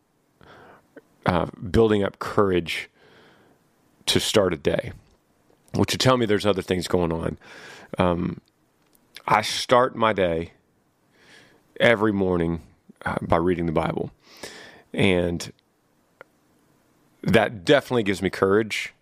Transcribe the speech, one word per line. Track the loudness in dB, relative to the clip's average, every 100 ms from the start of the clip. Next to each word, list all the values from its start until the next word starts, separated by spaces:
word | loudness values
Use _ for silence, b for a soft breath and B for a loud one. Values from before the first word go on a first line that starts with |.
| _ _ _ _ B B B B _ -20 _ _ -4
uh, | -2 -4 -8 -2
building | 2 4 2
up | 0 -4
courage | -4 0 2 2 -2 -8 -10 b b b b b b b _ _ _ _ -4
to | -2
start | 2 2 2
a | 0
day, | -2 -2 -4 -14 _ _ _ _ _ _ _
which | -2 -2
would | 0
tell | 2 2
me | 2
there's | 0 0
other | -2
things | -2 -4 -2
going | -2 0
on. | -2 -6 -8 B B B B B -2
Um, | 0 0 -4 -8 _ _ _ _ _ _ _ -14 0
I | 0
start | 0 -6 2 2 2
my | 0 0
day | 2 0 -2 -6 -14 _ _ _ _ _ b b b b b _ 0
every | 2 4 2
morning, | 2 0 2 0 -2 -8 _ _ -12
uh, | -6 -6
by | 0 2
reading | 2 0 0
the |
Bible. | -2 -2 -4 -8 -12 B B B B B B B
And | -2 2 2 0 -4 -10 -18 _ _ _ _ _ _ -20 _ _ _ _ _ _ _ _ _
that | 0 2 2 -2
definitely | 2 2 4 -2
gives | 0 -2
me | -2
courage. | 0 2 4 2 -6 -10 -16